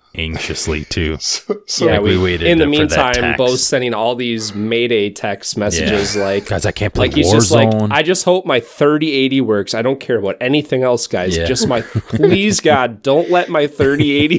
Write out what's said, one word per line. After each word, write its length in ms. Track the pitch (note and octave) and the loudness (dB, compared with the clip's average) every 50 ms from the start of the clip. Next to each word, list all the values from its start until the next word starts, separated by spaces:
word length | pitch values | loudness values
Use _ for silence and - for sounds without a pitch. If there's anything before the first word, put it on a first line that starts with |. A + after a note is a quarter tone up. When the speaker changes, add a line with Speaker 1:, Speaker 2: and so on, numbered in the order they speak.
| _ _ - | _ _ -10
Speaker 1:
anxiously 720 | - D#2+ D#2+ D#2+ - - - D#2 - - E2 D2+ D#2 D2+ | -8 -6 -6 -6 -8 -8 -8 -8 -6 -6 -4 -4 -6 -6
too. 320 | - - F#2+ E2 D#2 D#2 D2 | -6 -6 -4 -4 -4 -4 -4
Speaker 2:
<laughs> 20 | |
So, 400 | - - - - - - G3+ G#3 - | -6 -6 -6 -6 -6 -8 -8 -8 -8
so 180 | - - - - | -8 -4 0 0
Speaker 3:
Yeah, 80 | - G#2 | 2 2
Speaker 1:
Like, 40 | G#2 | 2
we 140 | G2+ - F#2 | 2 2 2
Speaker 3:
we, 80 | F#2 F#2 | 2 2
Speaker 1:
waited 220 | F2+ F2 E2 - E3+ | 0 0 0 2 2
Speaker 3:
in 80 | E3+ | 2
the 80 | D#3+ D3+ | 2 2
Speaker 1:
for 60 | D3 | 2
that 80 | D3 D3+ | 2 2
Speaker 3:
meantime, 340 | D#3 D#3 D#3 D3+ C3+ B2 B2 | 0 0 0 0 0 2 0
Speaker 1:
text. 220 | B2 A#2 D#2+ C#2+ | 0 0 -2 0
Speaker 3:
both 240 | - B2+ B2+ B2 B2+ | 0 0 0 0 0
sending 320 | - - D3 B2+ B2+ A#2+ | 0 0 0 0 0 0
all 220 | A2+ G#2+ A2+ A#2+ B2 | -2 0 0 -2 -2
these 400 | A#2+ B2+ A#2+ A#2 A2 G#2+ G#2+ G2 | -2 -2 -4 -4 -4 -6 -6 -6
Mayday 560 | G2+ G#2+ A2 A#2 A#2 A#2+ A#2 A#2+ G#2+ G2+ G#2 | -4 -2 0 0 0 2 2 2 2 0 0
text 480 | G2 - - G#2+ - - - - - G#2+ | -4 -4 -6 -6 -6 -6 -8 -8 -4 -4
messages 580 | G#2 G#2 F#2 D#2+ D#2 G2+ G#2+ G2 G2+ G2+ G2+ | -2 -2 -2 -2 -2 0 0 0 -2 -2 -2
Speaker 1:
Yeah. 60 | G#2 G2 | -2 -2
Speaker 3:
like, 220 | G2 G2 G2+ - | -2 -2 -2 -2
Speaker 1:
"Guys, 180 | - G2+ G2 - | -4 -4 -4 -2
I 80 | G2 | -4
can't 220 | - - G#2+ G2+ - | -4 -2 -4 -2 0
play 140 | B2+ B2+ C3+ | 0 0 0
Speaker 3:
like, 80 | - | 2
he's 140 | D3+ C#3+ F2+ | 2 4 4
just 220 | G#2+ A#2 A2+ F#2 | 4 4 4 4
Speaker 1:
Warzone." 280 | D#3 - A2+ A2 A2 G#2+ | 4 4 4 4 2 2
Speaker 3:
like, 80 | G#2+ G#2 | 0 2
"I 100 | C#3 D3+ | 2 2
just 220 | D#3 E3+ F#3 - - | 2 2 0 0 2
hope 220 | F3+ F3+ F#3 - | 2 2 2 2
my 140 | E3 C3+ A#2+ | 0 0 0
thirty 520 | - - - - D3 D3 D3+ D3+ D#3+ D#3 | -2 -4 -2 0 2 2 4 2 0 0
eighty 300 | C#3 C3+ C3+ C3 C3+ C3+ | 0 2 2 2 2 0
works. 320 | B2 A2 G#2+ G2+ F#2+ - - | 2 2 0 0 0 -2 -2
I 80 | A2+ | -2
don't 180 | A2+ C3 C#3 C#3 | -2 -2 -2 -4
care 160 | - - B2 G#2+ | -4 -2 -2 -2
about 180 | G2 G2 - - | -2 -2 -4 -2
anything 420 | A#2+ B2+ C#3+ D3+ C#3+ - C#3 B2+ | -2 0 0 0 0 0 -2 0
else, 240 | C3 B2+ B2 A#2 - | 2 2 0 0 -2
guys. 300 | - - F#2+ F2+ F#2+ F2 | -4 -4 -4 -2 -2 -2
Speaker 1:
Yeah. 80 | E2 E2 | -2 -2
Speaker 3:
Just 240 | G2+ C3+ - A3 C#3+ | -2 -2 -2 0 0
my, 140 | B2 A#2 | -2 -2
please, 800 | A2+ - - A2 - - - G#2+ - - - F#3+ G3+ G#3+ F#3+ - | -4 -4 -6 -6 -4 -4 -2 0 2 2 2 2 2 0 0 0
God, 420 | - D#3 D3 C3 B2+ A#2+ A2 G2+ | 2 2 2 2 0 -2 -4 -4
don't 260 | - C3+ C#3 D#3+ E3+ E3+ | -2 0 2 2 2 2
let 200 | F3+ F3 F3 F3 | 2 0 0 0
my 160 | E3+ D3+ D3 | 0 0 0
thirty 460 | D3 D3 - C#3+ C3+ C#3+ D3 D3+ C#3+ | 0 0 0 0 2 2 2 2 2
eighty 260 | C#3 C#3+ D3 D3+ F3 | 2 2 2 2 2